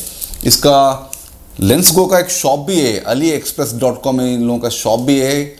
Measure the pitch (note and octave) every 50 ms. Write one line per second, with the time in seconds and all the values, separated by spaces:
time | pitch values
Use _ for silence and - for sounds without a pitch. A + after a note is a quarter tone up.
0 | - - - - - - - - - B2+ A#2 - - D3 C#3+ C#3 C#3 C3+ C3 C3
1 | - - - - - - - - - - - - - G2 A#2+ D#3+ F#3 F#3 D#3+ F#3
2 | F#3 F3+ F#3+ F3+ F3 F3+ - - - C#3 C3+ D3 C#3+ D#3+ G3 E3+ C#3+ A#2+ G#2+ F#2
3 | - G2+ A#2 C3 D#3 E3 D3+ B2+ - - - - - A#2 A#2 A#2+ C3 B2+ - -
4 | - C#3 C3 B2+ B2+ B2+ B2 A#2+ A#2+ A#2 A#2+ A#2 A#2 A#2 A2 - - A#2 A2 A#2
5 | B2 C3+ C#3 C#3 C3 C3+ C#3+ C#3+ C#3+ C#3+ C#3+ -